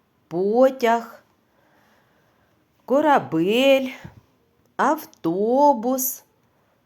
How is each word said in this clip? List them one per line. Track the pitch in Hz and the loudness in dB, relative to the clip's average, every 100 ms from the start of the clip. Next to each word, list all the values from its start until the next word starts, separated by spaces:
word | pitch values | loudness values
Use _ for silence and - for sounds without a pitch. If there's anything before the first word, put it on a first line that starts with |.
| _ _ _ | _ _ _
потяг, | 170 202 233 262 262 226 233 233 - _ _ _ _ _ _ _ _ _ _ _ _ _ _ _ _ - | -4 0 4 2 2 0 0 -4 -18 _ _ _ _ _ _ _ _ _ _ _ _ _ _ _ _ -2
корабель, | 269 311 262 127 160 180 233 269 269 254 - - - _ _ _ _ _ - | 0 2 0 0 -2 0 2 2 2 0 -12 -20 -20 _ _ _ _ _ -4
автобус, | 240 311 - _ 165 180 214 262 294 240 240 262 254 - _ _ _ _ _ _ | -2 -2 -6 _ -6 -4 -2 2 2 2 -2 -4 -6 -10 _ _ _ _ _ _